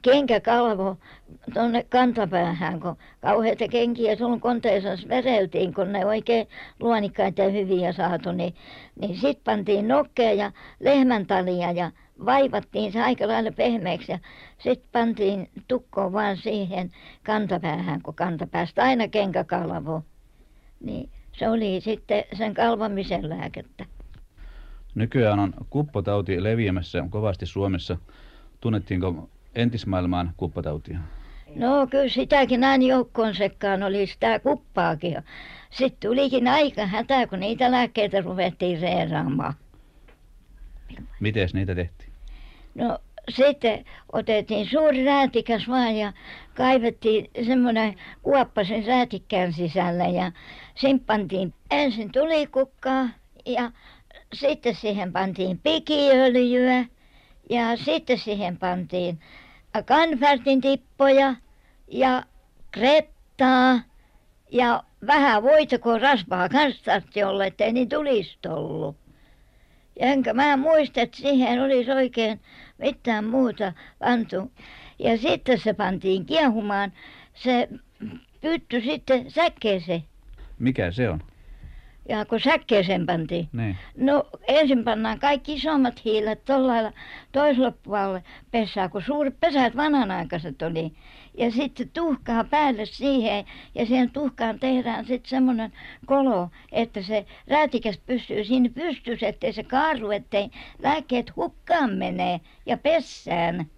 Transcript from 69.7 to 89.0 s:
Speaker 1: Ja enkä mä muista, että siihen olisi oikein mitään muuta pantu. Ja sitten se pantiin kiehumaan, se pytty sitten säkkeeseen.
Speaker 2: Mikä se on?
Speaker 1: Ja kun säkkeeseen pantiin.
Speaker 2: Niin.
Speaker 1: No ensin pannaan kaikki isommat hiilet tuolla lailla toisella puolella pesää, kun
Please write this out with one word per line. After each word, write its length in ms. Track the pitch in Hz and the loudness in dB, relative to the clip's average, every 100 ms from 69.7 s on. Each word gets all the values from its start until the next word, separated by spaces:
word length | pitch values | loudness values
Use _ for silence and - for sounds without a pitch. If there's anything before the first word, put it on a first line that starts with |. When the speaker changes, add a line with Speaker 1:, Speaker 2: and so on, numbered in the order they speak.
| _ _ - | _ _ -2
Speaker 1:
Ja 60 | 247 | 2
enkä 280 | 277 233 | 2 0
mä 220 | 220 294 277 | 2 4 4
muista, 440 | 294 320 277 - | 4 4 4 0
että 160 | 240 - | -4 -2
siihen 460 | 277 277 247 240 | 2 2 4 2
olisi 280 | 269 262 233 | 2 2 2
oikein 500 | 269 254 240 220 220 _ - - _ | 0 0 0 -2 -2 _ -20 -20 _
mitään 460 | 277 277 - 220 | -4 -2 -2 -2
muuta 480 | 214 254 247 202 196 165 - _ | 0 2 0 0 -6 -6 -18 _
pantu. 540 | - 247 226 185 196 _ - - - - | 0 0 0 -6 -8 _ -20 -20 -20 -4
Ja 200 | - 226 | 0 0
sitten 420 | 262 302 - 240 | 0 -2 0 0
se 120 | 220 | 0
pantiin 540 | 208 196 185 190 190 175 | 0 -2 -2 0 -2 0
kiehumaan, 640 | 311 285 220 208 202 202 - - - - | 2 2 2 -2 -2 -4 -8 -20 -20 -20
se 340 | - 247 247 - - _ _ 220 - _ _ | -6 0 0 0 -6 _ _ -14 -14 _ _
pytty 400 | 302 - - 240 | -4 -4 -2 -4
sitten 500 | 226 302 - 254 254 | -2 -6 0 0 0
säkkeeseen. 720 | - 330 - 220 190 165 170 156 - - - - - | 0 0 0 0 0 0 -4 -6 -20 -20 -20 -20 -2
Speaker 2:
Mikä 320 | 120 127 92 | -2 0 -2
se 200 | 95 120 | 0 -2
on? 120 | 80 - - - - - - - - - | -2 -8 -20 -20 -20 -18 -20 -20 -20 -8
Speaker 1:
Ja 160 | 214 | -6
kun 160 | 208 226 | -2 0
säkkeeseen 640 | 247 330 - 208 180 185 170 | 2 0 2 2 4 0 0
pantiin. 420 | 170 160 175 160 | -2 -2 -4 -4
Speaker 2:
Niin. 240 | 120 117 92 - - | -4 -4 -6 -12 -2
Speaker 1:
No 300 | 262 285 - - - | 2 2 0 -8 2
ensin 360 | 277 302 262 | 4 4 2
pannaan 340 | 226 220 220 214 | 2 -2 -2 0
kaikki 360 | 285 285 277 | 0 0 -2
isommat 500 | 294 277 302 254 - | -6 0 2 2 0
hiilet 400 | 226 214 214 214 | -2 0 0 -4
tuolla 220 | - 269 262 | 0 2 2
lailla 260 | 233 220 - - - - | 2 0 -6 -18 -20 -6
toisella 400 | 269 294 254 262 - | 2 4 4 2 -2
puolella 380 | - 202 196 185 170 - - | -6 -2 -2 -4 -10 -20 -4
pesää, 380 | 233 214 202 185 | -2 -2 -2 -4
kun 140 | 202 | -4